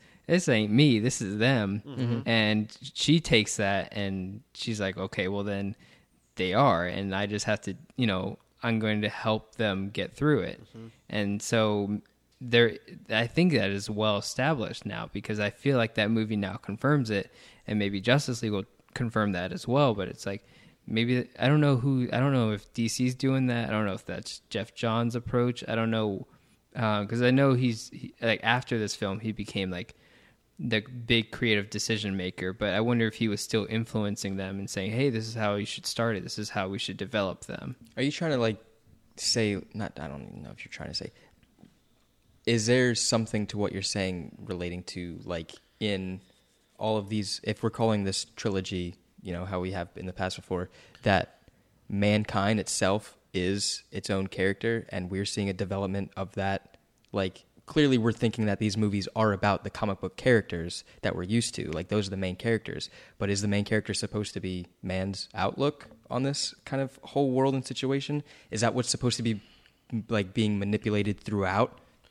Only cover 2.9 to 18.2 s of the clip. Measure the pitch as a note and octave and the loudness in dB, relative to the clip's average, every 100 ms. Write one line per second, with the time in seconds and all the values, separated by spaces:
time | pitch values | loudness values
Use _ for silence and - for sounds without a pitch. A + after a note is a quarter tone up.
2.9 | - - E3+ - A2+ G2+ - G2 G2 - | -2 4 4 6 4 4 0 0 0 -2
3.9 | G#2+ G2+ F#2+ F#2 G#2+ - - - G#2+ F#2+ | -4 -4 -4 -6 -10 -14 -10 -6 -2 -2
4.9 | F#2 G2 - F#2 G2+ G2+ G2 G2 G#2 - | -2 -6 -2 -2 -2 -2 -4 -4 -8 -14
5.9 | - _ _ _ - F#2 G#2 C#3 E2+ F2+ | -20 _ _ _ -4 0 4 4 4 0
6.9 | - G2 F#2+ G2+ G#2 - G#2 - F#2 - | -2 -2 -2 -2 -2 -2 -2 -4 -10 -10
7.9 | - A#2 F#2 G2 - _ _ A#2 A2+ G#2+ | -2 0 0 -2 -8 _ _ -2 0 2
8.9 | G#2 G#2 - A2+ A2 - - A2 F#2+ G2 | 2 0 -2 0 0 -2 -2 0 0 -4
9.9 | - F#2 - D3 C3+ F2 - - A2+ A2+ | -4 -6 0 2 4 0 -6 -14 -18 -18
10.9 | - - G#2+ G2+ G#2 - A2+ A2 G#2 G2+ | -18 -6 -2 0 -2 0 2 4 2 0
11.9 | G#2 - _ _ - B2 A#2 A#2 G2+ - | -2 -6 _ _ -14 2 6 6 2 -14
12.9 | - - A2 A#2 - F3 C3 G2 G2 G2 | -18 -2 0 2 4 6 6 2 0 -4
13.9 | G#2 G#2+ G2+ - - C3+ D#3 D#3 - G#2 | 0 2 2 -2 0 0 0 -2 -6 -8
14.9 | G#2+ A2 G#2 - G#2+ G#2 - C#3 C3 A2+ | -8 -8 -8 -6 -2 -2 -2 0 2 2
15.9 | - G#2 A2+ A2 G#2+ G2 G2+ - G#2+ C3+ | 0 2 2 0 0 -2 -6 -8 -2 2
16.9 | D3 A2 G2+ - - - - - G#2+ G2+ | 2 2 0 -2 -10 -20 -16 -4 0 0
17.9 | G2+ G2+ C3+ | 0 4 2